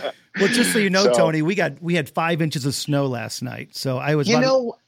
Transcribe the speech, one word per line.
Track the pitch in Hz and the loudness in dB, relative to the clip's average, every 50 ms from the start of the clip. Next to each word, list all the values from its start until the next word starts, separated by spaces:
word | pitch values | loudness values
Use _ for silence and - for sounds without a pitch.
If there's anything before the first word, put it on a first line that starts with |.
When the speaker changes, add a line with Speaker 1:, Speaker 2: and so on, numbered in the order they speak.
| - 135 - - _ _ _ 190 | -4 -4 -10 -12 _ _ _ 0
Speaker 1:
Well, | 196 196 | 0 2
just | 233 240 240 180 180 | 2 2 0 2 2
so | 233 | 2
you | 208 196 | 2 2
know, | 180 190 202 | 2 4 4
Speaker 2:
So | - - | 4 4
Speaker 1:
Tony, | 120 - 160 156 156 151 | 4 4 4 2 0 0
we | 160 208 | 0 0
got, | 196 175 151 139 139 170 | 0 0 -2 -2 -6 -4
we | 170 170 | -2 -2
had | 175 147 - | -2 -2 -2
five | - - 165 165 175 151 | -4 -4 -2 0 0 0
inches | 165 156 - 151 120 | 0 -2 -2 -2 -4
of | 143 131 | -4 -4
snow | - - - 147 143 139 | -4 -2 -2 0 0 0
last | 135 127 117 113 113 - - 123 | 0 -2 -4 -6 -8 -8 -8 -8
night. | 123 117 117 127 - - | -10 -10 -10 -14 -14 -14
So | - - 135 131 127 | -8 -6 -4 -4 -4
I | 135 143 151 | -2 0 0
was | 151 143 | 0 2
Speaker 2:
You | - 226 247 | 2 2 2
Speaker 1:
about | 254 | 2
Speaker 2:
know | 262 262 262 247 233 - - _ | 4 2 2 0 -2 -8 -10 _